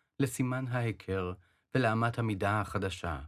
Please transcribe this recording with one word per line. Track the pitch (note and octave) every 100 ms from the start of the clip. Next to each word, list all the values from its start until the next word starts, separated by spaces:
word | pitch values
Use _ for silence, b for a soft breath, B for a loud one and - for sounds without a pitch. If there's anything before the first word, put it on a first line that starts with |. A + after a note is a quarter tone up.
| b b
לסימן | C3+ - B2+ B2+ B2+
ההיכר | B2 A#2 G2+ - F#2+ F2+ F2+ b b b
ולאמת | C3+ A#2 A2+ A#2 A#2+
המידה | A2+ G2 G2+ G#2+
החדשה | G2 G2+ F#2+ - F2 D2